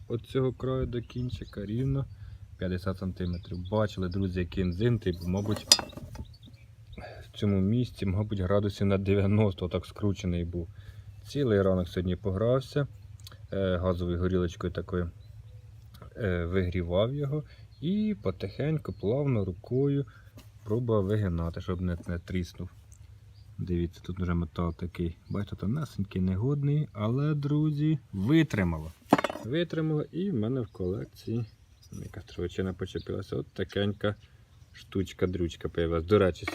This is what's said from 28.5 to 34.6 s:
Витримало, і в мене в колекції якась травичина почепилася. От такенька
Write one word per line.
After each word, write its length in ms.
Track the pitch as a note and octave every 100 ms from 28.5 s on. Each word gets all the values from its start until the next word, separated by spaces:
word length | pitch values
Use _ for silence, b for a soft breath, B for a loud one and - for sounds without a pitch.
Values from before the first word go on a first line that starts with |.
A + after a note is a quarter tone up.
| G#2+ F2+ D#2+ D#2+ - - - - -
Витримало, 580 | G#2+ D3+ F3 D#3+ D#3+ D3+ -
і 200 | D#3 G3+
в 20 |
мене 280 | C3 G#2+ C3+
в 60 | A2
колекції 800 | - F2+ G#2+ - - - A#2 A2 - - - -
якась 320 | - - -
травичина 500 | - - F2 - F#2+
почепилася. 640 | F2+ F#2+ E2+ - F#2+ G#2
От 120 | - -
такенька 640 | - F#2 G2 G2+ G2+ G#2 G2+ b b b -